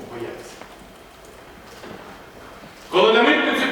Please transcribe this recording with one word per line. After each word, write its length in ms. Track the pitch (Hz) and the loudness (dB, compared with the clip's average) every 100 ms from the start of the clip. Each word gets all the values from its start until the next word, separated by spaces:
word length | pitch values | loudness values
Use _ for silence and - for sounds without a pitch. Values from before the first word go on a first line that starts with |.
| - | -14
Бояться. 420 | 120 117 - - - - - - - - - - - - - - - - 202 - - - - - - - - - | -12 -12 -12 -16 -18 -20 -20 -20 -20 -20 -20 -20 -20 -20 -20 -20 -18 -16 -16 -18 -20 -20 -20 -20 -20 -20 -20 -2
Коли 220 | 185 220 | 4 6
на 100 | 240 | 6
митницю 440 | 285 302 277 247 254 | 4 4 2 0 -2